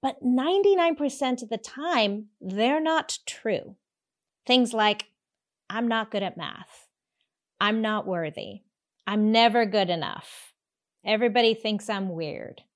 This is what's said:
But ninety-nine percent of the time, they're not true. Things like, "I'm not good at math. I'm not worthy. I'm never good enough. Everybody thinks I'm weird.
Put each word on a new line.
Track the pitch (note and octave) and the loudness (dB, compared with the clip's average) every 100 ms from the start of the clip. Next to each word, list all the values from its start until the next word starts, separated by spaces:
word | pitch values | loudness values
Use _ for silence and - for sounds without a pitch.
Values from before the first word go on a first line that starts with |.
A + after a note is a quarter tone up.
But | C4+ - | -4 -2
ninety-nine | B3 B3 C#4+ F#4+ G4+ F#4+ E4+ D#4+ | 0 2 2 2 4 4 4 2
percent | C#4+ - C4 B3 | -2 -2 -2 -2
of | A3 | -4
the | A3+ | -8
time, | A3 - D#4+ D#4 G#3 G3+ G#3+ _ | -8 -8 -2 2 0 -2 -10 _
they're | F#3+ F#3+ A#3 D4 | -8 0 2 2
not | D#4 D#4+ D4+ - - | 2 0 -2 -10 -12
true. | - A3+ F3+ - G3+ _ _ _ _ _ _ - | -8 -4 -4 -6 -20 _ _ _ _ _ _ 2
Things | B3+ A#3+ | 2 4
like, | A#3 G#3+ G#3 - _ _ _ _ _ _ | 2 0 0 -6 _ _ _ _ _ _
"I'm | G#3 A#3 | -4 -2
not | A3+ A3 | -2 -2
good | G#3 | -4
at | F#3+ - | -6 -6
math. | D#3 - - - _ _ _ _ _ _ _ _ | -12 -12 -18 -20 _ _ _ _ _ _ _ _
I'm | G3+ A3 | 0 2
not | A3 G#3+ - | 0 -2 -2
worthy. | F3 D#3+ D3+ - G2 _ _ _ _ - | -4 -4 -6 -12 -14 _ _ _ _ -4
I'm | G#3 G#3+ | 2 4
never | A3 A#3 A3+ A3 | 6 6 4 2
good | G#3 F#3 | 2 0
enough. | E3+ D3 - - - - _ _ _ _ _ | -2 -4 -8 -14 -20 -20 _ _ _ _ _
Everybody | - G#3+ A#3+ A3 A3+ A3 | -2 2 2 4 4 2
thinks | A3 G#3 - | -2 -4 -4
I'm | G3+ F#3+ | -4 -4
weird. | E3 D#3 - - - _ | -4 -6 -8 -12 -16 _